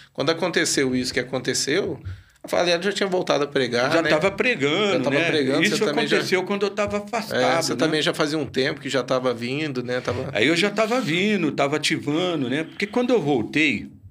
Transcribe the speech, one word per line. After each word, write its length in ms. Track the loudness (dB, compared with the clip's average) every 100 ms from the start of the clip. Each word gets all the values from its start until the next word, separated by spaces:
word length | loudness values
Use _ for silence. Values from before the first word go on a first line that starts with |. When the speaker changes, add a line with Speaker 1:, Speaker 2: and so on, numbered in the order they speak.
| -20
Speaker 1:
quando 180 | -4 0
aconteceu 640 | 0 0 0 0 2 2
isso 180 | 0 -2
que 60 | -2
aconteceu, 760 | -2 -4 -2 -2 0 0 -2 -6 -10 -14 -18 _
a 40 | -4
Valéria 320 | 0 2 2
já 100 | 0
tinha 160 | -2 0
voltado 360 | 0 2 2
a 20 | 2
pregar, 440 | 0 0 2 2
Speaker 2:
Já 120 | 2
Speaker 1:
né? 60 | 2
Speaker 2:
tava 200 | 2 2
pregando, 640 | 0 0 2 0 2 2 2
Speaker 1:
Já 20 |
tava 160 | 2 2
Speaker 2:
né? 120 | 2
Speaker 1:
pregando, 320 | 2 2 2
Speaker 2:
Isso 160 | 2 2
Speaker 1:
você 60 |
também 220 | 0 0 2
já 100 | 0
Speaker 2:
aconteceu 280 | 2 -2
quando 180 | 0 -2 -2
eu 40 |
tava 280 | -2 -2 -4
afastado, 420 | -4 -6 -2 0 2 2
Speaker 1:
É, 20 |
você 100 | 0
Speaker 2:
né? 60 | 0
Speaker 1:
também 220 | 0 2
já 120 | 0
fazia 240 | 0 0 0
um 80 | -2
tempo 340 | -2 -2 -2
que 80 | -2
já 140 | -2
tava 320 | 0 0 0
vindo, 480 | -2 -4 -4 -4 -6
né? 180 | -4 -4
Tava 300 | -2 -4 -4
Speaker 2:
Aí 140 | 0 2
eu 80 | 2
já 140 | 0
tava 300 | 0 0 0
vindo, 500 | 0 0 2 2 0
tava 240 | 0 0 0
ativando, 720 | 0 -2 -2 -2 0 -2 -2
né? 140 | -2
Porque 220 | -4 -6 -2
quando 240 | 0 2
eu 100 | 2
voltei, 720 | 2 0 0 2 2 0 -6 -16 -20